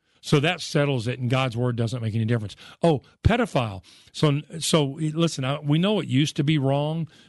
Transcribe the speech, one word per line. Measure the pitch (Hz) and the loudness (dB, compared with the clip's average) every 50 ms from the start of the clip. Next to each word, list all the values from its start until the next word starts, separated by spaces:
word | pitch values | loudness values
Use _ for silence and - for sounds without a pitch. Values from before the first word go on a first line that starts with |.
| _ _ _ _ - | _ _ _ _ -2
So | - 151 143 | 2 2 4
that | 135 170 180 160 | 4 2 0 -2
settles | - - - 151 143 143 139 120 104 123 | -4 -2 0 0 2 2 0 -2 -2 -4
it, | 123 127 | -4 -4
and | 123 117 | -2 0
God's | 131 131 131 127 107 | 0 0 0 0 -2
word | 117 127 123 117 | -2 -2 -2 0
doesn't | 113 117 110 127 113 | -2 -2 -4 -4 -4
make | 113 110 98 | -4 -4 -2
any | 113 110 | 0 0
difference. | 110 120 113 107 98 - - - - - - | 0 0 0 -2 -6 -12 -16 -20 -20 -4 0
Oh, | - 170 151 120 - _ _ _ - | 2 2 2 2 -2 _ _ _ 2
pedophile. | - 220 247 240 - - 139 117 107 95 92 - - - - - _ | 2 4 2 0 0 0 -2 -2 -2 -6 -10 -14 -18 -20 -20 -20 _
So, | - - 156 151 139 147 - - - 165 | -4 0 0 2 2 0 -4 -8 -10 -8
so | - - - 160 143 135 135 165 | -2 2 2 2 2 0 -2 -4
listen, | 160 151 151 165 165 160 - - 165 | -4 -4 0 0 0 0 -2 -2 -4
I, | 131 143 151 | -4 -4 -2
we | 151 143 147 165 | 0 0 2 2
know | 180 208 214 185 | 2 2 0 0
it | 135 | 0
used | 123 123 131 156 143 - | 0 2 2 2 0 0
to | - 147 | -2 0
be | 143 160 147 | 0 2 2
wrong | 131 135 139 143 147 151 160 165 160 - - - - | 2 2 0 0 0 -2 -4 -4 -6 -8 -10 -18 -20